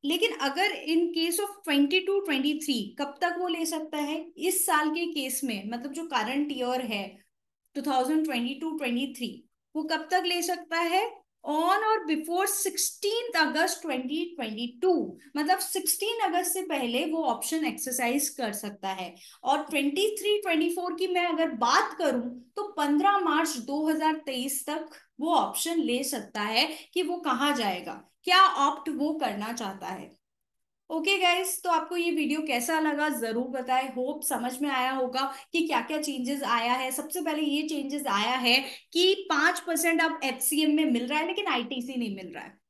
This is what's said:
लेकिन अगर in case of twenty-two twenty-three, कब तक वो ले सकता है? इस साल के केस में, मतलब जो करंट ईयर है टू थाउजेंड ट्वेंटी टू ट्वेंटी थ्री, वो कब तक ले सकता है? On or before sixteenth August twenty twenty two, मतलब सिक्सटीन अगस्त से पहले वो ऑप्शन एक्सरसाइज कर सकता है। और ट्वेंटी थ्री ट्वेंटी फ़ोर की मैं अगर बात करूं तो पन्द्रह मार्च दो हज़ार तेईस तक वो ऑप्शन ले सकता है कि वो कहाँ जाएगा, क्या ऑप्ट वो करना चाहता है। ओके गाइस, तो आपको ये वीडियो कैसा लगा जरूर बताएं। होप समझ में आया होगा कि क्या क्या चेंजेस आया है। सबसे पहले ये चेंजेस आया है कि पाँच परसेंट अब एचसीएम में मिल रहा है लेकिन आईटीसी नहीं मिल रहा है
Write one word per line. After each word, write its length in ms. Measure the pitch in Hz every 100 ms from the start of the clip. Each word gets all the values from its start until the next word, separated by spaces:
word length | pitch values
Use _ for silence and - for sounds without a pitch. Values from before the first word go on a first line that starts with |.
लेकिन 300 | 285 339 440 - 277
अगर 280 | 277 403 311 302
in 160 | 330 339
case 260 | 330 330 339
of 80 | 403 - -
twenty-two 480 | 285 285 370 370 403 392
twenty-three, 560 | 269 285 302 - 240 202 -
कब 140 | 285 -
तक 140 | 359 349
वो 80 | 359
ले 180 | 330 320
सकता 320 | 311 311 302
है? 180 | 294 320 330 -
इस 280 | 349 370 -
साल 240 | 302 302
के 160 | 311 339
केस 260 | 311 262 262
में, 260 | 269 202 202
मतलब 220 | 240 269
जो 100 | 269 330
करंट 440 | 254 262 277 294
ईयर 300 | 262 247 254 240
है 200 | 208 190 - _ _ _ _ _ -
टू 60 |
थाउजेंड 440 | 269 262 254 311 311
ट्वेंटी 300 | 247 240 277
टू 100 | 320 302
ट्वेंटी 360 | 254 240 269
थ्री, 160 | - 240 - _ _ _ 311
वो 80 | 311
कब 160 | 320 311
तक 120 | 370 349
ले 160 | 349
सकता 360 | 339 349 - 330
है? 240 | 339 370 392 381 _ _ -
On 360 | 302 339 403 440
or 100 | 440 320
before 400 | 311 311 349 403
sixteenth 840 | - 381 - - - 403 466 480 330
August 420 | 302 285 349 -
twenty 400 | 330 254 254 311 349 -
twenty 280 | 220 214 240 -
two, 120 | 370 320 - - - 285
मतलब 220 | 302 381
सिक्सटीन 600 | - 381 - - 403 466 392
अगस्त 280 | 349 370
से 80 | 370 370
पहले 340 | 285 240 247 320
वो 100 | 320 294
ऑप्शन 400 | 233 - 320 311
एक्सरसाइज 640 | - 262 247 240 277 277
कर 240 | - 226
सकता 400 | 208 208 202 196
है। 200 | 190 180 - - -
और 200 | 240 285 -
ट्वेंटी 380 | 302 277 285 427 427
थ्री 180 | 403 415
ट्वेंटी 320 | 403 320 349 349
फ़ोर 200 | 349 339
की 120 | 370
मैं 180 | 359 349
अगर 240 | 320 330 220
बात 360 | 233 311 427 -
करूं 320 | 311 247 240 - - -
तो 120 | 415 -
पन्द्रह 420 | 285 294 392 403
मार्च 360 | 339 302 320 247 226
दो 180 | 285 311
हज़ार 280 | 311 311 302 277
तेईस 400 | 254 269 - -
तक 340 | 311 320 - _ -
वो 160 | 311 311
ऑप्शन 460 | 208 - 330 339
ले 220 | 240 247 277
सकता 360 | 262 202 214
है 260 | 208 226 311 311 -
कि 80 | 359
वो 140 | 330 349
कहाँ 340 | 311 240 285 269
जाएगा, 460 | 208 180 170 - - _
क्या 200 | - 359 381 - 294
ऑप्ट 220 | 302 -
वो 220 | 262 294 311
करना 380 | 254 202 214
चाहता 340 | 240 202 196 175
है। 260 | 185 - _ _ _ _ _ _ _ _
ओके 280 | 320 320 392
गाइस, 420 | 359 349 370 -
तो 60 | 359
आपको 280 | 330 311 349
ये 120 | 339
वीडियो 300 | 320 277 302
कैसा 380 | 311 247 247 320
लगा 280 | 302 285 302
जरूर 360 | 240 226 226 254
बताएं। 380 | 262 247 254 262
होप 280 | 240 254 302
समझ 280 | - 247 240 254
में 80 | 285
आया 220 | 262 254
होगा 300 | 262 254 254 269 - -
कि 120 | 339 330
क्या 120 | 254
क्या 200 | 240 302
चेंजेस 420 | 302 262 247 277 196
आया 280 | 233 233
है। 180 | 254 262
सबसे 300 | 262 302 359
पहले 200 | 320 302
ये 200 | 294 285 311
चेंजेस 360 | 294 277 285 262
आया 280 | 202 220 254
है 200 | 247 254 269 - _
कि 320 | 330 370 392 392
पाँच 300 | 302 320 349
परसेंट 420 | - 330 330 330
अब 180 | 320 311
एचसीएम 520 | 269 247 - 302 302 302
में 80 | 302
मिल 220 | 233 247
रहा 120 | 302
है 80 | 330
लेकिन 200 | 370 392
आईटीसी 480 | 254 240 262 247 254
नहीं 200 | 226 190
मिल 160 | 185
रहा 100 | 160
है 100 | - -